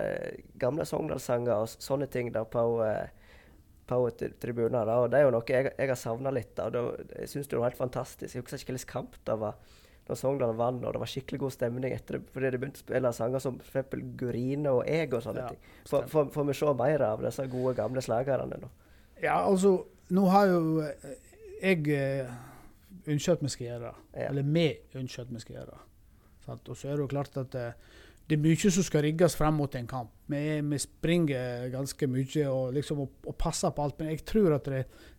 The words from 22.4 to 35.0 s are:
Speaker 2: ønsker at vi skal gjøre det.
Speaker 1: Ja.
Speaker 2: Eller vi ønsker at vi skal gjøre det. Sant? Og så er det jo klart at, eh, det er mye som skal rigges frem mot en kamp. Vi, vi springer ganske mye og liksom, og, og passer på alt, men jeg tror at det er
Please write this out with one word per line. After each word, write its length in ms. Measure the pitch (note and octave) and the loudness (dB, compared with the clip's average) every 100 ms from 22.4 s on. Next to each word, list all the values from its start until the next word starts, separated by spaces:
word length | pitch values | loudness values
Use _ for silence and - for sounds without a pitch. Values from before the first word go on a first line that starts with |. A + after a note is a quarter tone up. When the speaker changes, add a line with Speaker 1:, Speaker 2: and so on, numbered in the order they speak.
| - - - - - - D#3 | -16 -20 -20 -20 -20 -12 -2
Speaker 2:
ønsker 280 | D3 F3+ | 0 2
at 80 | E3 | 2
vi 80 | C#3 | 0
skal 160 | - A#2+ | -4 -8
gjøre 160 | A#2+ A#2 | -8 -10
det. 60 | - - | -12 -14
Speaker 1:
Ja. 160 | B2+ B2 | -6 -4
Speaker 2:
Eller 140 | C#3 | 0
vi 240 | C#3+ E3 D#3+ - - C3 | 2 4 2 0 -12 -10
ønsker 220 | B2+ - | -10 -10
at 80 | B2 | -12
vi 120 | A#2+ | -12
skal 120 | - B2+ | -12 -14
gjøre 140 | - | -14
det. 120 | - - - - - - - | -16 -20 -20 -20 -20 -20 -18
Sant? 240 | - A#2+ - | -14 -14 -12
Og 100 | B2 | -10
så 80 | C3+ | -4
er 80 | |
det 120 | D3 C3+ | -2 -2
jo 40 | |
klart 280 | C#3+ C3+ C#3 | -2 -4 -6
at, 160 | B2+ | -6
eh, 480 | B2+ A#2 - - - - - - | -6 -6 -10 -20 -20 -20 -18 -2
det 80 | |
er 80 | D3+ | 4
mye 280 | D#3 D#3+ G#3 | 6 6 4
som 120 | F#3 | 4
skal 220 | - D3+ | 2 2
rigges 300 | D3+ D#3+ E3 - | 2 4 4 4
frem 160 | D#3 | 2
mot 200 | D3+ C#3 | 2 -2
en 120 | B2+ A#2+ | -4 -6
kamp. 220 | B2+ A#2 - - | -8 -10 -14 -6
Vi, 140 | C#3+ D3+ D3+ D3 | -2 0 0 0
vi 120 | C#3+ | -2
springer 840 | - - D#3+ F3 D#3 B2+ B2 A#2+ B2+ | -4 -2 2 4 4 0 -2 -4 -4
ganske 360 | C3 C3+ - C#3+ | -4 -6 -2 0
mye 360 | C3 C3 D#3 C#3 | 0 0 0 2
og 220 | C3 B2+ | 0 0
liksom, 240 | C#3+ C#3 C#3+ | -2 -2 -4
og, 160 | C3+ - - | -4 -8 -12
og 100 | - | -2
passer 320 | E3 - F3+ | -2 0 -2
på 120 | - | 0
alt, 160 | C#3+ - | -4 -2
men 120 | D#3+ | -4
jeg 140 | D#3 - | -4 0
tror 280 | A3 F#3 C#3+ | 4 6 4
at 100 | C#3 | 0
det 140 | C3 | -4
er 240 | - - | -4 -10